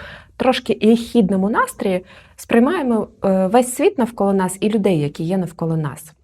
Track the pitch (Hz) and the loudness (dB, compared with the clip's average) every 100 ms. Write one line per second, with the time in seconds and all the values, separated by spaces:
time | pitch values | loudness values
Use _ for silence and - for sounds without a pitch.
0 | - - - - 247 - - - 214 233 | -18 -20 -14 -2 0 0 -2 0 4 2
1 | 233 233 185 190 196 330 508 - 214 180 | 2 0 2 2 0 0 -2 -2 -4 -4
2 | - - - - - 226 254 359 262 220 | -6 -20 -20 -18 0 2 2 0 -2 -2
3 | - - 196 190 185 233 247 - 349 403 | -4 -4 0 0 2 2 2 0 0 0
4 | 226 - 196 196 185 - 220 220 196 165 | -4 -2 0 0 0 -2 -2 0 2 2
5 | 143 - 165 190 165 - 165 160 147 - | -2 -4 -4 -4 -4 -4 -4 -2 -4 -8
6 | - _ | -18 _